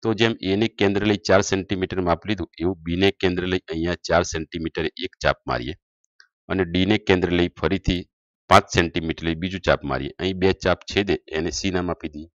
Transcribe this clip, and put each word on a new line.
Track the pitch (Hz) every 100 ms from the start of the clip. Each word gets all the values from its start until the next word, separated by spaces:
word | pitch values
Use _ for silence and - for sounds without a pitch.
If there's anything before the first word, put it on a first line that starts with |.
તો | 113 104
જેમ | 113 113 92
એ | 98
ને | 113 -
કેન્દ્ર | 101 101 104
લઈ | 104 -
ચાર | 95
સેન્ટીમીટર | 101 98 90 95 92 92 87
માપ | 85 92
લીધું, | 101 82 -
એવું | 85 92
બી | 80 85
ને | 98 -
કેન્દ્ર | 92 90 90
લઈ | 92 -
અહીંયા | 82 85 87 -
ચાર | 82 87
સેન્ટીમીટરે | 82 78 87 80 - 80 - 92
એક | _
ચાપ | 73 69 -
મારીએ | 64 62 - _ _ _ _ _ _ _
અને | 95 92
ડી | 87 95
ને | 104 -
કેન્દ્ર | 92 87 87
લઈ | 87 -
ફરીથી | 80 95 - 90 - _ _ _ _
પાંચ | 95 - -
સેન્ટીમીટર | 85 87 82 78 82
લઈ | 80
બીજું | 90 95 -
ચાપ | 71 71
મારીએ. | 65 67 -
અહીં | 92 92
બે | 95 92
ચાપ | 92 87 -
છેદે, | - 98 92 - 78
એને | 85
સી | - 98 90
નામ | 90
આપી | 85 82
દઈએ. | 76 80